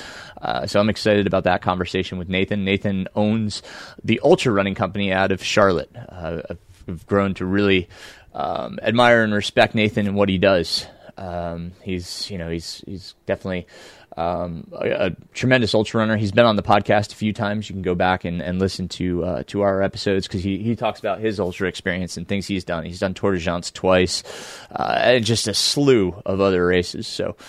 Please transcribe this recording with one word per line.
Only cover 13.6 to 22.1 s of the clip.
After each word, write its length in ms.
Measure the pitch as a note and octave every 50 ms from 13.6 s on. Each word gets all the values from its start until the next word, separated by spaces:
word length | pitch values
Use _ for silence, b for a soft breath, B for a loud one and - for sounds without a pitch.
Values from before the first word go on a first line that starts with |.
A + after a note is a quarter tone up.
| E2+ B B B B B B B B B -
um, 520 | - E2 F2 F2+ E2+ F2 F2 E2+ D#2+ - - -
a, 340 | - - - - - G2
a 40 | F#2+ D#2+ - - - _
tremendous 420 | - - C3 C3 B2+ A#2 G2+ -
ultra 240 | A2 G#2+ - - A2+
runner. 180 | A2 A2 A2
He's 140 | G#2+ A2 G2+
been 140 | F#2+ A#2+ A#2+
on 100 | A#2 G#2+
the 80 | G2+ F#2+
podcast 500 | - G#2 G#2+ - - - G#2+ G#2 - -
a 40 |
few 160 | - A2 G#2+ G#2
times. 360 | - G#2+ G2+ G#2 G#2+ G#2 -
You 60 | G2
can 80 | G2 F2+
go 140 | F#2 F2+
back 280 | F2 F#2 F2+ F#2 F2+ -
and, 160 | F2+ E2+ F2
and 200 | C#2 F2 F2+ F#2
listen 260 | F#2+ F#2+ - - F#2 E2+
to, 340 | - - F2+ F#2 F2 E2+ E2
uh, 180 | F2+ E2+ B1 - -
to 140 | - G2+ G2+
our 200 | G2+ G2 F#2+ G2
episodes 460 | F#2+ - - - G#2 G2 G2 F#2+ -
'cause 140 | - G2 F2+
he, 160 | G2 G2 F#2
he 180 | G#2 A#2 A#2
talks 240 | G2+ A#2+ A2 G2+ -
about 180 | - G#2+ F#2+ G2
his 220 | A2 A2 G#2 F#2+
ultra 280 | F#2+ F2+ F2+ - G2 F2+
experience 480 | - - - G2 F2 F#2 F2+ E2+